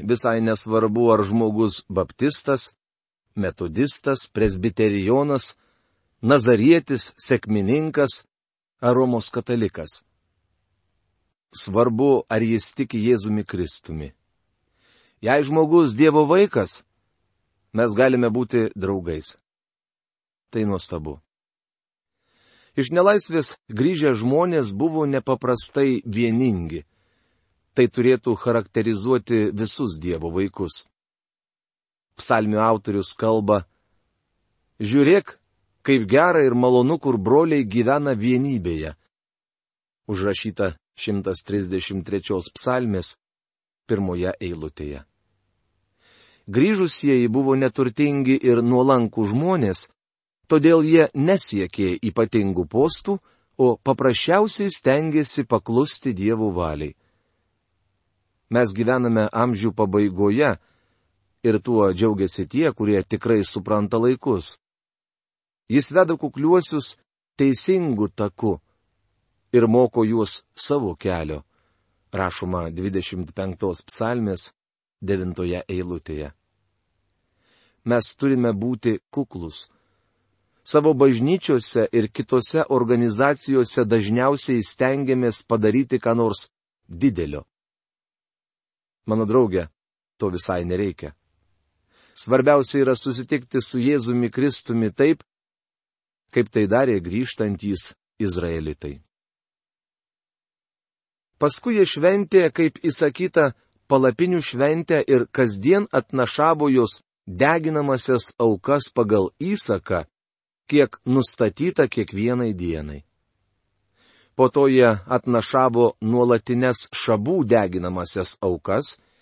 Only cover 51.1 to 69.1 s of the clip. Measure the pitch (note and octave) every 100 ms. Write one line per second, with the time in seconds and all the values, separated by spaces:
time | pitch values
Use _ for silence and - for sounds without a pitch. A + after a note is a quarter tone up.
51.1 | C#3 D#3+ F#3+ - G2+ F2+ - F#2 F2+ A2+
52.1 | A#2 A2+ A2+ G2 F2+ D#2+ A#2 D#3 - -
53.1 | G3 _ _ _ - B2+ A2 C3+ B2 C3
54.1 | A2 - F#3+ G#3 - G3+ - C3 C#3+ D#3+
55.1 | D3+ C#3+ - B2+ A2+ - A#2 D3 - C3+
56.1 | F#2+ G#2 A2+ A2 F2+ E2 D2 D2 - _
57.1 | _ _ _ _ _ _ _ _ _ _
58.1 | _ _ _ - A#2 A#2 G2 A2+ B2+ A#2+
59.1 | A2+ G#2 A2+ B2 G2+ A2 G2+ G#2 G2+ G#2
60.1 | F2+ G2+ A#2 D3 F#2 _ _ _ _ _
61.1 | _ _ _ A#2 G#2+ B2 A2 G2 F2+ A2
62.1 | G2+ G2 - E2 C3 D#3+ - G#2+ G2+ -
63.1 | G#2 - A2 F#2+ G2+ G2+ G#2 G#2 A2+ B2
64.1 | C3 C#3 G2 - - _ _ _ _ _
65.1 | _ _ _ _ _ - C3+ - E3 F3
66.1 | D#3+ D3 C3+ D#3 F3+ - D3+ - - _
67.1 | _ _ - C#3 B2 - F#3 E3 G#2+ G#2
68.1 | - G#2 - A2 E2 _ _ _ _ _